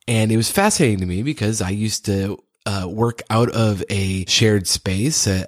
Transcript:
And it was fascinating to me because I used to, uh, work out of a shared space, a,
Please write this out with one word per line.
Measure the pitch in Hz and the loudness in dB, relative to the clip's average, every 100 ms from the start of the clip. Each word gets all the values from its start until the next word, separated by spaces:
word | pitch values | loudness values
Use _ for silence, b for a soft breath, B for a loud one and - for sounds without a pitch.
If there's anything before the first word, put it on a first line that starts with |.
| - | -2
And | 113 110 | 0 2
it | 113 | 2
was | 113 | 2
fascinating | - 208 - 135 98 | 2 2 4 2 2
to | 90 | -2
me | 90 | -2
because | 135 - 104 110 | -4 -2 -2 -2
I | 92 | -2
used | 104 110 - - | -2 -2 -4 -2
to, | 98 98 - _ _ | -2 -2 -6 _ _
uh, | - 98 92 | -6 -4 -4
work | 107 117 - - | 0 -2 -2 -2
out | 110 120 | 0 2
of | 113 110 98 - | 2 2 0 -2
a | 101 95 95 90 | -2 -2 -2 0
shared | - 110 104 87 | 2 4 4 0
space, | - - 95 135 - 104 | -4 -2 -2 0 0 0
a, | 92 | 0